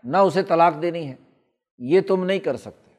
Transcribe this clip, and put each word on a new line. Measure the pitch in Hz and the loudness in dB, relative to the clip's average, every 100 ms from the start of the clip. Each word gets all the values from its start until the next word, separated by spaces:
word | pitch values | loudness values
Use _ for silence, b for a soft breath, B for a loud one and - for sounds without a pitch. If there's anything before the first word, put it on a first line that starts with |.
نہ | 120 175 | -2 2
اسے | 190 160 | 2 2
طلاق | 185 165 170 151 | 0 4 4 2
دینی | 175 165 147 | -6 -6 -10
ہے، | 131 _ _ _ _ _ _ | -14 _ _ _ _ _ _
یہ | 123 180 | 0 0
تم | 190 190 | 2 -2
نہیں | 185 190 | 0 -4
کر | 160 120 | -4 -8
سکتے۔ | 107 - _ | -10 -20 _